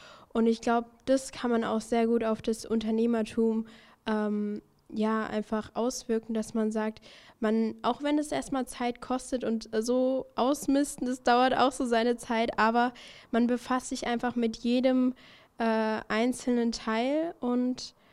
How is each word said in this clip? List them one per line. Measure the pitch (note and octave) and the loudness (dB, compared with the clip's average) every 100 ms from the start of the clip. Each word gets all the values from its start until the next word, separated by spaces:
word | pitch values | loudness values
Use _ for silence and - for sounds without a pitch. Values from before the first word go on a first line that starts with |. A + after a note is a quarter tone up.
| - - - | -20 -20 -8
Und | A#3 A3+ | 0 2
ich | A3+ | 2
glaub, | - A#3 A#3 - - | 2 0 -2 -6 0
das | C4+ C4 | 0 0
kann | - A#3+ | -6 0
man | A#3 | 0
auch | A3+ A3 | 0 -2
sehr | A3 A#3 A3+ | 0 0 2
gut | A#3 | 2
auf | A3+ A3 | 0 -2
das | - A3 - | -2 -4 -2
Unternehmertum, | A3+ A3 A3 A#3 A#3 A3 - A3+ A3 A3+ - - - - | -2 0 2 2 2 0 0 2 2 -4 -10 -20 -12 -4
ähm, | G#3+ G#3 G#3 G#3 G#3 - _ - | -2 0 -2 -4 -6 -12 _ -10
ja, | A3 G#3+ A3 A3 | -2 0 0 -2
einfach | G#3+ G#3 A3 G#3 | -4 -4 -4 -4
auswirken, | - A#3 - - A3+ A3 | -4 -4 -4 -4 -4 -2
dass | A3 G#3+ | -6 -4
man | A3+ A3 | -2 -2
sagt, | A3 G#3+ A3 - - - - | 0 -4 -6 -14 -20 -20 -4
man, | A3 A3+ A3+ A3+ | 0 2 0 -2
auch | - B3+ | -2 -2
wenn | C#4+ D4 | 0 0
es | D4 | 0
erstmal | C4+ C4 C4+ B3+ | -4 -4 -4 -6
Zeit | - A#3+ A#3+ | -4 -4 -4
kostet | - B3+ - B3+ | -4 -6 -4 -4
und, | A3+ A3+ - | -2 -4 -4
äh, | G#3+ | -4
so | A3+ B3+ B3+ C4 - - | 0 2 2 0 -4 0
ausmisten, | A#3+ D4 - C#4 C#4+ - B3 | 0 0 2 2 2 -2 -4
das | B3+ | -2
dauert | - A#3+ C4 - | 4 4 4 4
auch | B3+ | 2
so | B3+ B3+ | 2 0
seine | A#3 A#3 A#3+ | 2 2 0
Zeit, | - A3+ A#3 - | -2 -2 0 2
aber | A3 A#3 A#3+ A#3+ - - - | 2 4 2 -2 -16 -20 -2
man | A#3 A#3+ | 2 2
befasst | B3 - B3+ - | 0 0 -2 -2
sich | C4 - | -6 -4
einfach | A#3+ B3 A#3+ | -2 -2 0
mit | A#3 A3 | -2 -2
jedem, | A#3 B3 C4 B3+ B3+ B3+ - - - - | 0 2 4 4 2 0 -10 -20 -16 -4
äh, | A3+ A3 A3 A3 - | 0 2 0 -2 -2
einzelnen | G#3+ A#3+ B3 - A#3+ A#3 | 0 0 0 0 0 0
Teil | A3+ - A3 A#3+ D4+ E4 E4+ | -2 -2 -2 0 0 -2 -4
und | B3 B3 B3 B3+ - - _ | -2 0 0 -4 -10 -18 _